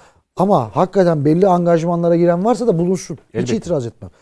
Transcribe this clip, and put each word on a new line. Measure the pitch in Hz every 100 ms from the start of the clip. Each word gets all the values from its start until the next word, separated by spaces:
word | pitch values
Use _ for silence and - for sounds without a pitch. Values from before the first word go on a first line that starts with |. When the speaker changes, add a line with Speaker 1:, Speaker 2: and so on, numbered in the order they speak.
| _ _ _ -
Speaker 1:
Ama | 190 185 113 117
hakikaten | 185 196 175 160
belli | 143 165 196
angajmanlara | 175 170 170 165 170 170 170
giren | 175 175
varsa | 208 247 240
da | 165
bulunsun. | 175 185 - 165 _
Hiç |
Speaker 2:
Elbette. | 110 123 220
Speaker 1:
itiraz | 170 165 117
etmem. | - 90 _